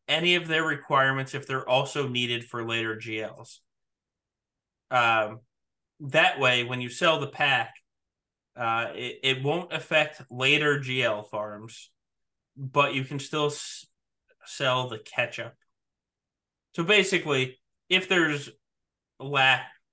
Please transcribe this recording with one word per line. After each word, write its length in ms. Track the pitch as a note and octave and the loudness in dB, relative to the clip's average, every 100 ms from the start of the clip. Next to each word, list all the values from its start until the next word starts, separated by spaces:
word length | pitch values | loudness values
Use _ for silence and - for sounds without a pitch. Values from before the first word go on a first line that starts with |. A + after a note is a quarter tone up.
| - | -2
any 280 | D3+ F3 F3 | 0 2 2
of 120 | D#3+ | 2
their 160 | D#3+ | 0
requirements 720 | D#3+ C#3+ - C#3 C3+ C3+ C3+ C3+ | 0 -2 0 2 4 2 -4 -8
if 100 | - | -6
they're 200 | C3 - | -4 2
also 400 | C3 C#3+ D3 B2+ | 2 2 -2 -2
needed 360 | B2 A#2+ A#2 A#2 | -2 -2 -4 -6
for 220 | A#2+ A2+ | -8 -4
later 300 | A#2 A2+ G#2+ | -2 -2 -6
G 240 | A2+ A2 | -8 -8
Ls. 400 | G#2+ - A2 - _ _ _ _ _ _ _ _ _ _ _ _ - | -8 -12 -20 -20 _ _ _ _ _ _ _ _ _ _ _ _ -2
Um, 520 | B2+ A#2 A2+ G#2+ A2+ _ _ _ _ _ - | 2 4 4 0 -6 _ _ _ _ _ -16
that 380 | C#3+ D#3 F3+ C3+ | -2 4 4 4
way, 240 | B2+ B2 | 2 2
when 180 | A#2+ B2+ | 0 -4
you 80 | B2 | -6
sell 300 | - F3 D#3+ | 0 2 2
the 80 | C#3 | -2
pack, 460 | - C#3+ B2+ A2+ - _ _ _ _ _ _ _ B2 | -2 2 2 0 -10 _ _ _ _ _ _ _ -6
uh, 300 | A#2 A2+ A#2 F2+ | -2 -2 -2 -6
it, 240 | B2 - | -8 -4
it 200 | C3+ C3 | -2 0
won't 280 | C3+ E3+ F3+ | 0 -2 -4
affect 500 | D#3+ - D#3 D#3+ - C3+ | -8 0 0 0 -4 -14
later 480 | B2 C3 D3+ D3 C#3+ | -2 2 4 2 0
G 240 | C3 C3 | -2 -2
L 200 | A#2+ G#2+ | 0 -2
farms, 680 | - G#2+ G#2+ G#2 A2+ - - _ _ _ _ _ _ - | -6 -8 -8 -10 -16 -18 -20 _ _ _ _ _ _ -12
but 380 | C3 C#3+ C#3 C3+ | -4 2 2 0
you 80 | |
can 160 | C3 C#3+ | -4 -8
still 260 | - D#3 D3 | -4 -2 0
s-, 400 | D3 - - - _ _ _ _ _ - | -2 -10 -14 -18 _ _ _ _ _ -14
sell 440 | - C3+ B2+ B2+ | -4 0 0 0
the 80 | A2 | -8
ketchup. 560 | - - A#2+ - A#2 - _ _ _ _ _ _ _ _ _ _ _ - | -8 -4 -4 -4 -12 -14 _ _ _ _ _ _ _ _ _ _ _ -4
So 80 | |
basically, 760 | E3 G#3 F#3+ F3 D#3+ C3+ C3 - _ _ - | 4 4 4 2 2 0 0 -6 _ _ 0
if 220 | F#3 F#3 | 0 2
there's 400 | F#3 D#3 D3 C#3 - _ _ _ _ _ - | 2 2 0 -8 -18 _ _ _ _ _ -14
lack, 480 | C3+ C#3 C3 B2+ - - _ | -2 4 4 4 0 -18 _